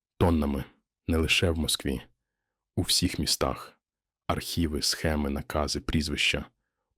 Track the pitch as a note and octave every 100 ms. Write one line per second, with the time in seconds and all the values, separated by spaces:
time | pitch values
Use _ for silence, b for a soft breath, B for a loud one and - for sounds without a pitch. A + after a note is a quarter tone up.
0 | _ - - E2 D2 C#2 - _ _ _
1 | - E2 D#2 - E2+ D#2+ D2 - - B1+
2 | - _ _ _ _ _ _ - F2+ -
3 | F2 - D2+ - C2+ - - - _ _
4 | _ _ - E2+ - - E2 D2 - -
5 | E2 D2+ C#2+ C#2+ - D#2 C#2+ C#2+ - E2
6 | D2+ C#2+ - D2 - _ _ _ _